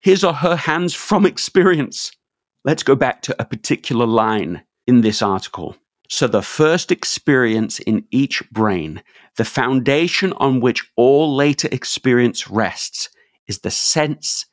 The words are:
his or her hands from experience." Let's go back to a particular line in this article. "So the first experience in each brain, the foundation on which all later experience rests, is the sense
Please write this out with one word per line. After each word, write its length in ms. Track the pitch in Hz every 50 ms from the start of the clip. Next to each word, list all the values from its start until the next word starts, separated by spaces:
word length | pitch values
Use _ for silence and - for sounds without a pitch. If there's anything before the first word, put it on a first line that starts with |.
his 220 | _ 196 190 196 -
or 120 | 180 160
her 220 | 135 151 180 170
hands 380 | 165 - - 156 165 175 175 -
from 320 | - - - 208 190 202
experience." 840 | 180 - - - - _ 190 175 185 180 156 135 - - - - - - _ _ _ _ _ _ _ _ _ _
Let's 180 | 135 156 - -
go 120 | - 135
back 260 | 131 139 127 - _ -
to 140 | - - -
a 40 | 117
particular 640 | - - 110 _ - 143 - - - 127 113 120
line 560 | 113 113 113 107 110 110 107 87 78 87 85 _ _ _ _ _
in 160 | - 123 120 110
this 180 | 110 107 -
article. 560 | 110 101 98 92 - - - - 85 - - _ _ _ _ _ _ _
"So 180 | - - 143
the 160 | 120 104 107 92
first 480 | - - - 156 156 165 175 - -
experience 920 | 185 - - - - - _ - 143 131 127 113 110 113 113 107 - -
in 260 | - - 110 104 110 _
each 380 | - 127 139 135 - - - _
brain, 520 | 113 107 110 107 98 90 78 78 78 95 - _ _ - _ _ _
the 80 | - 113
foundation 880 | - - - 127 123 135 131 120 131 139 147 170 170 - - 190 190 -
on 260 | - - 139 131 127
which 300 | 117 127 113 - - _ _
all 380 | - 120 127 139 143 156 156 139
later 340 | 131 143 147 143 - - -
experience 760 | - 131 - - - - _ 131 123 123 120 120 120 - - -
rests, 600 | 98 110 110 90 - - - - - - - - _ _ _ _ _ _ _
is 120 | _ 104 -
the 120 | _ 107
sense 760 | - - - - - 165 151 151 151 - - - - - - _